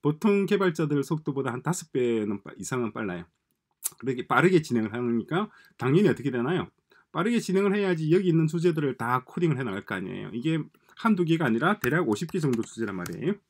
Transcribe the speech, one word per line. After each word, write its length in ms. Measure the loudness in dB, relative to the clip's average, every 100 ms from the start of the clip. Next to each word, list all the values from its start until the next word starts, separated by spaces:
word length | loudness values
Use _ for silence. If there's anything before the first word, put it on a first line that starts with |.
보통 460 | -2 0 2 2 2
개발자들 560 | 2 2 0 0 0
속도보다 500 | 0 -2 -2 -4 -4
한 80 | -4
다섯 300 | -4 -4 -4
배는 500 | 0 2 0 0 -4
빠-, 120 | -8 -14
이상은 340 | -6 -4 -4
빨라요. 340 | -4 -6 -6 -10 _ _ _ _ _ -12 -8
그렇게 260 | -6 -6 0
빠르게 380 | 4 6 4
진행을 300 | 2 -2 0
하니까 580 | -2 -2 -2 -2 -4 -4 -10 _ _
당연히 320 | 2 4 4
어떻게 220 | 2 -2
되나요? 400 | -2 -2 -2 -4 _ _ _ _
빠르게 280 | -4 0 0
진행을 360 | 0 2 2 2
해야지 360 | 2 0 2
여기 180 | 4 4
있는 180 | 4 2
주제들을 500 | 2 0 2 -2 -2
다 260 | -2 -2 -2
코딩을 340 | -2 0 0
해 40 |
나갈 220 | -4 -6 -6
거 80 |
아니에요. 380 | -6 -6 -10 -10
이게 260 | -6 -2 -4 -6 _ _ -4
한두 300 | 0 2 2
개가 200 | 2 2
아니라 340 | 2 0 0
대략 280 | 0 0 0
오십 240 | -2 -2
개 80 | -2
정도 220 | 0 -2
주제란 340 | -4 -6 -6 -6
말이에요. 380 | -8 -4 -4 -4